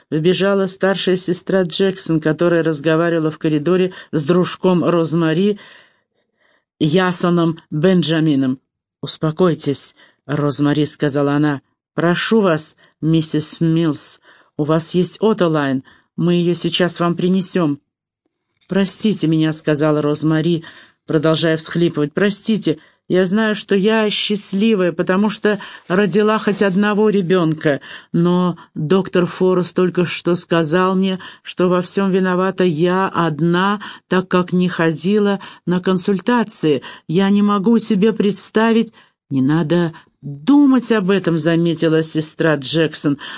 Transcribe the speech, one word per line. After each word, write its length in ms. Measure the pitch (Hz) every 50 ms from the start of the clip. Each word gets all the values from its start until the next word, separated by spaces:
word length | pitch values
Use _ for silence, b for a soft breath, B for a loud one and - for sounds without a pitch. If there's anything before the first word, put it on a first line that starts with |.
| B B
вбежала 580 | 139 156 156 175 180 - 185 196 202 196 196
старшая 500 | 185 190 - - 190 190 185 - 190 180
сестра 460 | 180 - - 180 180 - - 180 190 185
Джексон, 580 | 165 - - 196 196 185 185 - - 165 156
которая 420 | 156 156 156 151 175 175 175 165 160
разговаривала 680 | 160 160 139 139 160 160 160 170 170 165 165 156 156
в 60 | 156
коридоре 540 | - - 160 156 151 143 165 185 180 185 180 180 B B B
с 120 | - 175 147
дружком 600 | 135 175 180 175 160 - - - 185 185 175 127
Розмари, 760 | 147 170 170 165 151 147 170 165 160 156 165 196 208 208 208 B B B B B B B B B B B B B B B B B B B B B B _ -
Ясоном 800 | 160 156 147 185 185 180 180 - - 180 175 175 165 165 160 - - -
Бенджамином. 880 | - 151 151 190 190 180 151 139 165 160 160 160 147 135 135 131 131 131 _ _ _ _ _ _ _ -
«Успокойтесь, 920 | - - - - - 156 156 - 185 180 151 - - 147 139 - - - b b b b b b b
Розмари», — 600 | - 143 147 147 147 135 135 147 143 147 151 147
сказала 480 | 143 - - - 147 127 147 143 143 143
она. 280 | 147 151 151 143 135 _ _ _ _ _ _ -
«Прошу 460 | - 165 170 175 165 - - 220 226
вас, 380 | 202 185 160 151 - - - b b b b b
миссис 580 | - 156 160 165 156 - - 151 151 - - -
Милс, 640 | 170 165 160 165 170 160 143 135 - - - - b b b b b b b
у 80 | - 151
вас 300 | 143 156 165 156 - -
есть 220 | 180 180 175 - -
отолайн, 640 | - 220 220 - 185 165 156 151 143 135 135 135 b b b b b b b
мы 200 | - 165 175 175
ее 180 | 175 170 175 175
сейчас 460 | 165 - 170 160 - 180 170 170 -
вам 140 | 170 175 165
принесем». 680 | 165 160 180 190 190 180 - - 185 175 147 143 - _ _ _ _ _ _ _ _ _ _ _ _ _ _ _ _ - -
«Простите 580 | 175 190 196 180 - - - 220 196 - -
меня», — 240 | 156 165 160 156 156 151
сказала 480 | 156 - - 151 135 151 156 151 151
Розмари, 640 | 147 147 151 151 151 156 160 156 160 170 175 160 160 B B B B B B B _
продолжая 520 | - 147 160 143 160 160 156 160 165 160
всхлипывать. 560 | 160 160 - - 170 170 165 165 151 147 147 -
«Простите, 640 | - 190 208 202 - - - 220 190 - 170 147 B B B B B B -
Я 140 | 170 180 190
знаю, 300 | 180 190 220 226 214 214
что 200 | 214 - - 196
я 340 | 202 180 220 220 226 220 208
счастливая, 840 | 196 - - - 208 202 - - 190 196 208 226 220 190 185 175 160
потому 360 | 170 180 - 185 190 208 214
что 300 | 208 - - 208 208 208 B B B B B B
родила 500 | 175 190 208 190 156 214 208 214 220 220
хоть 220 | 214 214 202 202
одного 480 | 208 196 180 190 208 208 208 196 220 214
ребенка. 720 | 196 202 190 160 185 185 170 160 156 156 - 156 139 131 B B B B B B -
Но 420 | 170 170 180 180 180 180 180 170 B B B B
доктор 520 | - 156 147 185 196 185 - - 185 175
Форрест 500 | - - - 185 185 185 180 175 170 -
только 300 | - 185 180 175 180 180
что 320 | 143 - - - 175 175
сказал 580 | 175 - - 170 165 165 147 156 185 185 185 190
мне, 240 | 185 190 190 190 185 B B B B
что 260 | B - - - 175
во 140 | 180 180 180
всем 280 | 180 180 - 202 196 196
виновата 540 | 180 190 190 185 180 180 185 190 185 185 185
я 460 | 180 156 147 175 175 180 185 190 175
одна, 720 | - 165 170 165 156 139 160 170 170 180 190 196 208 208 B B B B B
так 220 | - 180 185 185 185
как 240 | - 180 180 180 175
не 160 | 180 180 180
ходила 720 | - - 165 165 160 147 151 185 208 214 208 202 202 196 B B B B B
на 160 | - 175 180
консультации. 1000 | 180 190 190 180 180 - 202 180 - - 247 240 214 214 - - - 156 147 123 B B B B B -
Я 200 | 160 185 196 196
не 100 | 202 202
могу 380 | 208 208 208 208 185 220 233 220
себе 340 | 214 - 220 190 185 226 220
представить». 800 | 220 196 202 196 - - - - 220 220 233 226 226 226 226 b b b b b b _ -
«Не 120 | 139 135
надо 500 | 131 135 151 165 175 147 170 175 175 160 156 B B B _ _
думать 680 | - 143 143 143 147 - 285 294 294 269 262 254 240 - 233
об 160 | 220 190 175
этом», 280 | 202 190 190 175 165
заметила 680 | 165 147 165 165 165 170 170 160 160 165 160 156 160 160
сестра 520 | 156 - 156 156 - - - 160 165 151
Джексон, 640 | 143 135 131 139 165 160 147 151 - - 151 143 135 B B B